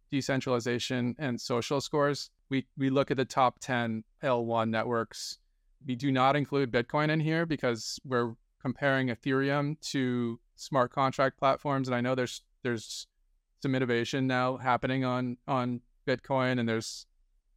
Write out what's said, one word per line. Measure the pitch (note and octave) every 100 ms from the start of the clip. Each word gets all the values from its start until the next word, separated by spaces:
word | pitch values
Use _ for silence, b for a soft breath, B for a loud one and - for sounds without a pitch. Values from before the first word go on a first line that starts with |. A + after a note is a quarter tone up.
| -
decentralization, | C#3 - C3 C3+ B2 A#2 A#2+ - B2+ A#2+ A#2
and | D3 -
social | - A#2+ - C#3+
scores. | - D3+ C#3+ C#3 - _ -
We, | C3+ - -
we | C3+
look | C3+ C3+
at | C3
the | B2+
top | C#3 B2+ -
ten | - B2 A#2 A2 - _
L | C#3+ A#2+ A2+
one | A#2 A2+
networks. | A2 A#2 A#2 A2+ - - - _ _ _ _ C#3
We |
do | A#2+ C#3+
not | C3 C3+ D3
include | C3+ C#3+ C3
Bitcoin | A#2+ A#2 D3+ D3+
in | D#3+
here | D#3 D#3+
because | E3 C#3+ B2+ A2+ - -
we're | C#3 B2+ A#2+ A2+ _ _
comparing | C3 - C#3+ C3+ C3
Ethereum | A2+ C#3+ C3+ C#3 C#3+ C#3+ D#3
to | - C#3+ B2+ B2 A#2 A#2 _ -
smart | - C3+ B2
contract | - C3+ - C3+ -
platforms. | C3+ C3+ D3 C3+ B2+
And |
I | B2
know | B2+
there's, | B2+ B2 - _ _
there's | B2 A#2 - - - _ _ _ _ _
some | C3+
innovation | C3 B2 A#2 A#2 C#3 C3
now | B2+ B2+ B2+
happening | B2+ A#2+ B2+ C3
on, | C3 B2+ B2 B2 -
on | C3 B2 A#2+ _ _ -
Bitcoin, | B2+ - C3 B2+ B2+
and | A2+
there's, | A2+ - - - _ _ _ _